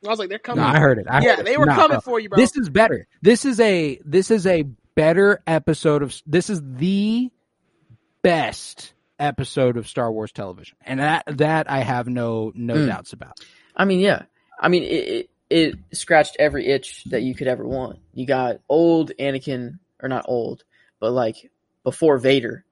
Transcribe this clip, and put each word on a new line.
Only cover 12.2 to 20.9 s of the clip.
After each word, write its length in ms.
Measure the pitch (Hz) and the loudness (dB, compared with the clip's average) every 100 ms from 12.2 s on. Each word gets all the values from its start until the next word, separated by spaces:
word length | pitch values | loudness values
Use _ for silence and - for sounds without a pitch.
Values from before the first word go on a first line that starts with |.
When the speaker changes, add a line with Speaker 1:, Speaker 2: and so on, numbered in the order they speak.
| 117 113 110 | -4 -4 -6
Speaker 2:
no 200 | - 117 | -8 -4
Speaker 3:
Mm. 120 | 117 143 | 0 0
Speaker 2:
doubts 260 | 95 - | -4 -10
about. 280 | - - - - _ _ - | -20 -20 -20 -20 _ _ -2
Speaker 3:
I 80 | |
mean, 160 | 196 185 | 0 2
yeah. 220 | 196 160 - _ _ - | 2 0 -4 _ _ -4
I 80 | - | 0
mean, 140 | 180 | 0
it, 20 | - | 0
it, 440 | - - 104 - _ _ | -4 -4 -6 -8 _ _
it 460 | 165 156 - - - | 0 0 -2 -14 -14
scratched 400 | - 165 151 - | 2 2 2 2
every 280 | 120 139 117 | 0 0 0
itch 380 | 135 - - - | -2 -2 -18 -6
that 160 | 123 | -4
you 120 | 127 | -4
could 120 | 123 135 | -4 -4
ever 180 | 123 120 | -4 -6
want. 320 | 131 127 - _ | -8 -8 -12 _
You 140 | - 127 | -12 -4
got 340 | 131 127 113 _ | -2 -2 -6 _
old 440 | 147 170 165 156 - | 2 4 2 0 -4
Anakin, 600 | 139 135 131 131 123 160 _ _ | -6 -4 -6 -8 -8 -14 _ _
or 60 | 135 | -8
not 160 | 127 - | -6 -4
old, 360 | 123 113 120 _ _ _ | -4 -4 -8 _ _ _